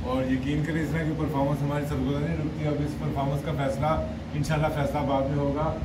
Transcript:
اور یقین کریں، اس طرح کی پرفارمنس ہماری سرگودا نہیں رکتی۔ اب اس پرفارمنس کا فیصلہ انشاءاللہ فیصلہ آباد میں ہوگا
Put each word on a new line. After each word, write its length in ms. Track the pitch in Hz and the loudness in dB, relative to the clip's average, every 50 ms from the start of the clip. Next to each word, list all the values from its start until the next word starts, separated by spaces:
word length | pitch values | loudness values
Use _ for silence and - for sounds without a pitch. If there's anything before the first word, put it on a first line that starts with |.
| - | -4
اور 260 | 247 127 131 131 131 131 | -2 0 0 2 2 0
یقین 320 | 127 127 143 147 156 151 | 0 2 0 0 0 0
کریں، 140 | 165 156 160 160 | 0 0 -2 0
اس 80 | 139 151 | 0 0
طرح 120 | 165 156 | 0 0
کی 80 | 151 151 143 | 0 0 0
پرفارمنس 440 | 151 135 139 139 139 143 147 143 143 | -2 0 2 2 2 2 2 0 0
ہماری 220 | 143 143 147 143 - | 0 0 0 -2 -2
سرگودا 300 | 147 131 127 127 143 143 | -2 0 0 0 0 0
نہیں 180 | 151 165 165 | 0 0 0
رکتی۔ 300 | 156 151 - - - 151 147 | 0 -2 -2 -2 -2 0 0
اب 140 | 147 139 147 | 0 0 0
اس 100 | 139 - - | -2 -2 -2
پرفارمنس 440 | - 143 - 139 135 139 147 143 - | -2 -2 -2 0 0 0 0 -2 -2
کا 80 | 165 151 139 | -2 -2 0
فیصلہ 280 | 139 135 - - 151 156 160 - - - - - - - - | 0 0 0 0 2 2 2 2 0 -2 -4 -6 -8 -6 -2
انشاءاللہ 380 | 151 143 - 160 151 156 151 147 | -2 0 2 2 2 2 2 2
فیصلہ 220 | 147 139 135 - 147 | 0 0 0 0 0
آباد 300 | 131 254 139 135 135 - | 0 2 2 2 2 2
میں 80 | 147 143 | 2 2
ہوگا 340 | 143 139 139 147 311 311 311 - - | 2 2 2 2 0 0 0 -2 -4